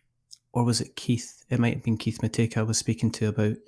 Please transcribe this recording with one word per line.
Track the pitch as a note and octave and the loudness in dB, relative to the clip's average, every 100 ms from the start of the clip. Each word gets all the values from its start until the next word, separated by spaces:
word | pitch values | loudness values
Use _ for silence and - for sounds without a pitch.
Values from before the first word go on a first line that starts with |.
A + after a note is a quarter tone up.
| _ _ - - _ | _ _ -20 -20 _
or | B2 | 0
was | A#2+ A#2 | 2 2
it | - - | -2 -6
Keith? | - A#2 - - - | -2 -2 -2 -14 -4
It | B2 | 2
might | A#2 | 2
have | - | 0
been | A#2+ G#2+ | -2 -2
Keith | A2+ - | -2 -2
Matejka | A2 - A2+ A#2 | -2 0 0 0
I | |
was | A2 G#2+ | 0 0
speaking | - A2 A2+ | 0 0 0
to | - G#2+ | 0 -2
about, | G2+ G#2+ A2+ | 2 0 0